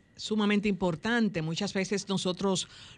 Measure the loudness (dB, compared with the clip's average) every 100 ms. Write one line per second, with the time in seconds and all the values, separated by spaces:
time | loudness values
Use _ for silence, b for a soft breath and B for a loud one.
0 | _ -12 -4 2 4 4 2 2 0 0
1 | 0 2 2 0 -4 -2 -2 -2 -2 -2
2 | -2 -2 0 0 0 0 -2 b b